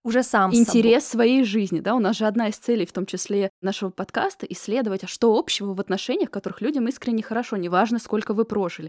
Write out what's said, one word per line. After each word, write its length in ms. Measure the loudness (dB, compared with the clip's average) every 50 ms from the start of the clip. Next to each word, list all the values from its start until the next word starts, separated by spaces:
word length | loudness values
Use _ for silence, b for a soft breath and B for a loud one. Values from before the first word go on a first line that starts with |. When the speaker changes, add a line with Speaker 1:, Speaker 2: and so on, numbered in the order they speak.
| -6
Speaker 1:
Уже 180 | -2 0 2
сам 300 | 2 4 4 4 4 6
с 60 | 6 6
Speaker 2:
Интерес 460 | 6 6 6 4 6 6 4 4 2
Speaker 1:
собой. 200 | 0 0 2 4
Speaker 2:
своей 180 | 4 4 4 2
жизни, 360 | 2 0 0 0 0 -2 -2
да, 140 | 0 0 0
у 40 | 2
нас 180 | 2 0 0
же 100 | 0 0
одна 220 | 0 0 0 -2 -2
из 80 | -4
целей, 300 | -4 -2 0 0 0 0
в 60 | -2
том 120 | -4 -6 -6
числе 460 | -6 -6 -8 -6 -2 -2 -2 -2 -2 _ _
нашего 300 | -6 -6 -4 -4 -6 -8
подкаста, 560 | -6 -8 -8 -6 -4 -2 -2 -2 -4 -6 -10
исследовать, 560 | -10 -10 -8 -6 -4 -2 -2 -2 -2 -4 -4 -6
а 20 | -8
что 280 | -4 2 4 4 4
общего 380 | 4 2 -2 -4 -4 -4 -6 -6
в 60 | -6
отношениях, 480 | -4 -4 -4 -4 -4 -2 -2 -2 -2 -2
в 40 |
которых 280 | -4 -6 -6 -8 -6 -4
людям 260 | -4 -2 0 0 0
искренне 360 | -2 -2 -4 -4 -2 -2 -2
хорошо, 340 | -2 -2 -4 -4 -4 -4 -4
неважно, 420 | -4 -2 0 2 2 2 2 0 -2
сколько 340 | -2 -2 -2 -2 -2 -2 0
вы 100 | 0 0
прожили. 440 | 0 0 -2 -2 -4 -6 -8 -12